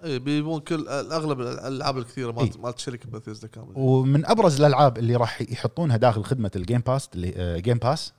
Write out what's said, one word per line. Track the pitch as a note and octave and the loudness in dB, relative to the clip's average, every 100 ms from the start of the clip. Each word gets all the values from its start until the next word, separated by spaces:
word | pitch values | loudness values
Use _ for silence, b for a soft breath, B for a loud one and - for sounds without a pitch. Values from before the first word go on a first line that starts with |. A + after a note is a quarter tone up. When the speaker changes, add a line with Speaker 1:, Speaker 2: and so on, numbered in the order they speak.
Speaker 1:
إيه، | E3 B2+ | -8 -6
بيبون | C#3 D3 D#3 D#3+ | -2 -2 -2 -6
كل | D3+ E3 - | -4 -6 -4
الأغلب | C#3 A#2 D#3+ D#3 C3 | -6 -4 -4 -2 -4
الألعاب | A#2+ B2+ B2+ C3+ C#3+ C3 | -4 -6 -8 -6 -4 -4
الكثيرة | A#2 - A#2+ | -6 -8 -6
مالت، | A2+ A2+ - | -2 -2 -2
Speaker 2:
إيه. | |
Speaker 1:
مالت | A#2+ A#2 | -10 -8
شركة | - A#2+ A2+ | -10 -10 -12
بثيسدا | A2 G#2+ G#2+ A2 | -14 -12 -14 -16
كاملة. | A2+ B2 C#3 | -18 -12 0
Speaker 2:
ومن | C3 C3 C3 D3 - | 4 4 4 2 4
أبرز | A3+ F#3+ C#3 | 4 4 6
الألعاب | D3 C3 C#3+ A2+ | 6 8 6 4
اللي | A#2 A#2+ | 0 2
راح | A2+ - | 0 -2
يحطونها | A#2+ - B2 - E3 A2+ | -6 -4 -4 -2 0 4
داخل | B2 A2 | 4 2
خدمة | G2 C3+ G2+ F#2+ | -2 -2 -2 -4
الجيم | F2 B2 | -2 0
باس، | B2+ C3+ - | 0 -2 -4
اللي، | F2+ F2+ F2+ | -6 -6 -4
آه، | F2 E2+ | -4 -2
جيم | G#2 A#2+ | 0 0
باس، | A#2 D#3+ - | 0 -2 -4